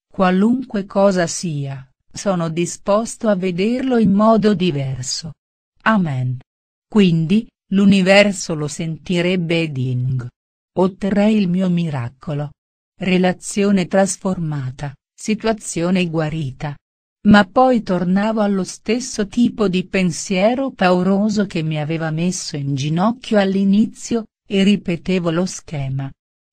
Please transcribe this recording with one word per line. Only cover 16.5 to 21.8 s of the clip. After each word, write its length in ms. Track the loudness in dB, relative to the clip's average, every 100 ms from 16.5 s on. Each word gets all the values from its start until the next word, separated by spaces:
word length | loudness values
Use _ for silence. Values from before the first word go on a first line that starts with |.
| -8 -10 -12 _ _ _ _ 6
Ma 200 | 6 6
poi 360 | 2 4 2
tornavo 600 | 0 -2 0 0 0 0
allo 220 | 0 -2
stesso 640 | -4 -8 -4 -4 -4 -6 -4
tipo 400 | 0 0 0 0
di 200 | 0 -2
pensiero 840 | -2 -2 -4 -4 0 2 0 -4
pauroso 760 | 0 2 2 2 2 0 0 -2
che 160 | -4
mi 160 | -4
aveva 320 | -4